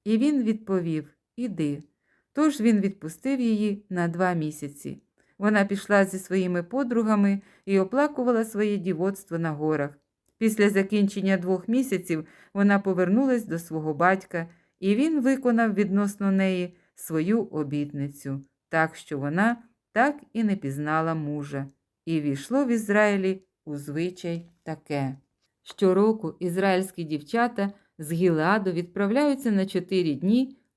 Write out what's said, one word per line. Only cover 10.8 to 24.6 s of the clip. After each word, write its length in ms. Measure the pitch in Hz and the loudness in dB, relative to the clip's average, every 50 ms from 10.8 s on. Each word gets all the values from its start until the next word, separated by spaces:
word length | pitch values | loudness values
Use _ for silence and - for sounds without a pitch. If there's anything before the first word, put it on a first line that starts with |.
| 196 196 214 208 202 196 - 202 185 196 190 | 0 2 2 2 2 2 0 0 0 2 2
двох 300 | 180 175 180 185 185 180 | 2 2 0 -2 -2 0
місяців 580 | - 233 262 254 262 196 175 175 - 165 156 156 - - - - _ - | -2 0 0 0 0 -2 -4 -2 -2 -4 -4 -4 -8 -16 -20 -18 _ 0
вона 260 | 196 202 202 202 196 | 2 4 4 4 4
повернулась 640 | 202 196 185 175 185 180 202 247 277 269 254 233 220 | 2 2 2 2 2 4 4 4 4 2 2 0 0
до 140 | - 160 170 | -4 -6 -6
свого 340 | 170 - 160 160 156 156 147 | -6 -6 -6 -4 -4 -2 0
батька, 540 | 139 175 185 196 190 - - - 165 165 170 - _ _ _ _ - | 2 2 2 2 2 -2 -6 -6 -6 -6 -8 -12 _ _ _ _ -2
і 160 | 190 196 208 | 0 2 2
він 260 | 233 294 330 320 294 | 4 2 2 2 2
виконав 520 | 233 269 269 269 262 247 226 226 233 220 190 | 2 2 2 2 2 2 2 2 2 2 2
відносно 580 | 196 208 180 190 202 202 202 202 - 196 196 | 0 0 2 2 2 0 0 -2 -2 0 2
неї 460 | 190 190 190 190 185 180 175 175 - _ _ _ _ | 2 2 2 2 0 -2 -4 -6 -8 _ _ _ _
свою 480 | - - - 160 156 160 190 220 233 190 | -12 -8 -4 -2 0 0 2 0 0 0
обітницю, 960 | - - 156 147 139 143 143 147 143 143 143 139 139 143 - - 139 135 139 135 _ _ _ _ - | -2 -4 -6 -4 -4 -4 -4 -4 -4 -6 -6 -6 -6 -8 -10 -8 -8 -8 -8 -10 _ _ _ _ -4
так 260 | 165 160 160 160 - | 0 0 0 0 -2
що 240 | - - - 151 135 | -10 -12 -8 -6 -4
вона 380 | 139 143 156 185 208 233 240 233 - _ _ _ _ _ | -4 -2 0 2 2 0 0 -2 -8 _ _ _ _ _
так 240 | - 214 254 294 294 294 - _ - | 0 2 2 2 0 -4 -10 _ -4
і 100 | 226 220 | -2 0
не 120 | 208 190 | 0 0
пізнала 600 | 190 - 135 135 147 147 151 156 160 160 165 160 | -2 -4 -6 -6 -4 -4 -2 0 0 0 0 -2
мужа. 520 | 160 147 147 147 147 143 147 143 139 139 139 _ _ _ _ _ _ - | -2 -4 -4 -6 -6 -8 -8 -8 -8 -8 -10 _ _ _ _ _ _ -6
І 160 | 165 165 156 | -4 -2 -2
війшло 440 | 147 147 139 139 - - 240 277 285 | -2 -2 -4 -4 -4 -2 0 0 2
в 40 | 240 | 2
Ізраїлі 760 | 240 220 220 202 202 214 214 208 202 196 190 190 190 190 _ _ _ _ - | 0 0 0 2 2 4 4 4 2 0 0 -2 -2 -4 _ _ _ _ -12
у 120 | 156 147 | -10 -10
звичай 720 | 143 143 147 143 160 170 180 180 - - 170 170 165 170 - _ _ | -10 -8 -8 -6 -4 -4 -6 -6 -8 -8 -8 -8 -8 -10 -14 _ _